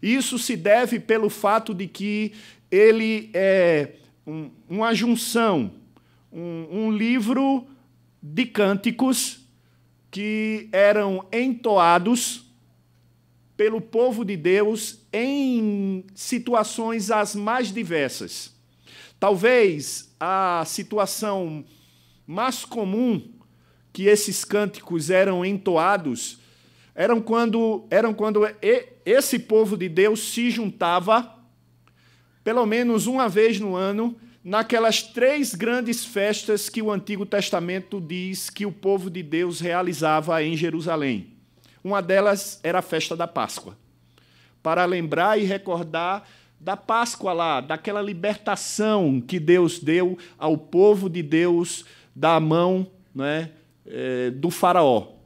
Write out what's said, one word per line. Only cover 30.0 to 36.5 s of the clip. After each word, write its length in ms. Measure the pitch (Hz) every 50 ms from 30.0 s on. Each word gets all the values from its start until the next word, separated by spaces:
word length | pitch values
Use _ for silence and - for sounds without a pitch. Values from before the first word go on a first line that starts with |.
| 190 214 214 214 214 - -
se 180 | 233 240 240
juntava, 880 | 233 233 233 196 - - 185 170 175 180 175 190 220 233 240 - - - _ _ _ _ _ _ _ _ _ _ _ _ _ _ _ _ _ _ _ _ _
pelo 220 | - 226 247 240
menos 400 | 214 214 233 247 240 233 220 -
uma 220 | 226 254 262 262 226
vez 320 | 170 202 220 226 233 208
no 140 | 214 202 185
ano, 420 | 180 190 190 202 208 226 240 233 - - - - _ _
naquelas 580 | 175 190 214 226 220 240 233 226 226 220 - -
três 520 | - - 240 240 262 285 302 285 - -
grandes 500 | 170 190 226 240 247 247 220 233 240 -
festas 640 | - - 202 196 208 208 208 - -